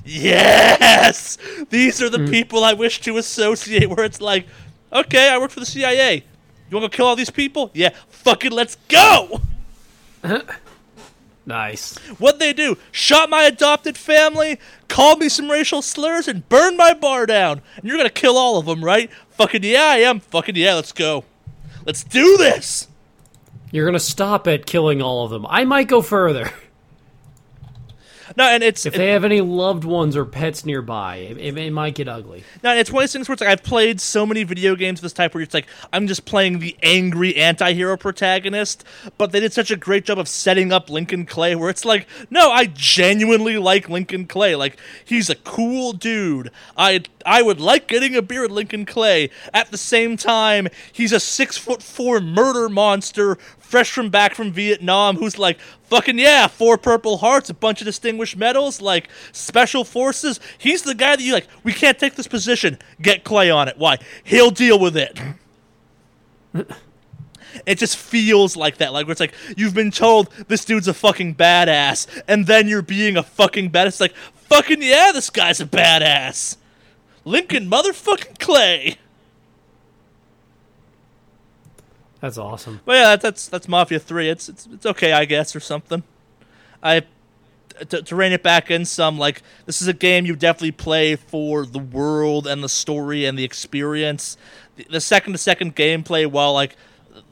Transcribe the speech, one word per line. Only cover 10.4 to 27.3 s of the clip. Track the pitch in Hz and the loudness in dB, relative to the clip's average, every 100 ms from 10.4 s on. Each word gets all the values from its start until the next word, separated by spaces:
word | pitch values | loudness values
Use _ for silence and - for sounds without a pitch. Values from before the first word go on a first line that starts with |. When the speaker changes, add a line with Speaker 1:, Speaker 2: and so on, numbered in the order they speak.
| - - - _ _ - - _ _ _ - | -6 -20 -20 _ _ -20 -20 _ _ _ -10
Speaker 2:
Nice. | 113 107 107 - - - 208 | -8 -8 -10 -16 -18 -18 0
Speaker 1:
What'd | 254 294 | 2 2
they | 302 | 0
do? | 285 294 - - | 0 -2 -4 -8
Shot | - - 294 311 | -4 2 4 4
my | 311 | 4
adopted | 302 226 294 294 302 - | 2 4 0 0 -4 -8
family, | - 302 311 311 311 294 - - - | 2 4 4 2 -4 -4 -12 -20 -4
called | - 285 311 | 4 6 6
me | 311 | 2
some | - 285 | -2 -2
racial | 302 302 294 | 0 0 -4
slurs, | - - 311 339 320 | -6 -4 -2 -2 -4
and | 190 - | -6 4
burned | 247 359 349 | 4 6 6
my | 339 320 | 4 4
bar | 294 254 226 | 0 0 0
down. | 208 175 139 - - | 2 2 -2 -10 -14
And | 214 | -6
you're | 285 | -2
gonna | 240 | -2
kill | - 262 254 | 2 4 4
all | 247 196 | 2 0
of | 156 | -2
'em, | 165 | -4
right? | 160 214 226 - _ | 0 0 0 -10 _
Fucking | - 214 220 | 0 0 0
yeah, | 202 262 | 2 4
I | 311 254 | 4 4
am. | 247 220 | 4 0
Fucking | - 165 190 180 | -4 -6 -4 0
yeah, | 185 | 0
let's | 170 - | 0 -4
go. | - 156 147 - _ - - - - - | -4 -4 -4 -8 _ -20 -20 -20 -14 -10
Let's | - | -10
do | - 254 339 392 | -4 4 6 8
this! | 294 - - - - _ _ _ _ _ _ - - | 6 2 -4 -10 -12 _ _ _ _ _ _ -20 -8
Speaker 2:
You're | 156 165 | -2 0
gonna | 175 | 0
stop | - - 196 202 180 | -2 -4 -2 0 0
at | 147 - | -2 -2
killing | 170 156 139 | 0 0 0
all | 131 123 | -2 -4
of | 117 | -6
them. | 110 104 | -8 -4
I | 196 262 | -2 2
might | 277 262 | 0 2
go | 247 | 2
further. | - 202 175 131 110 - | 2 0 0 -2 -6 -14
<laughs> | - _ _ _ _ _ - | -20 _ _ _ _ _ -20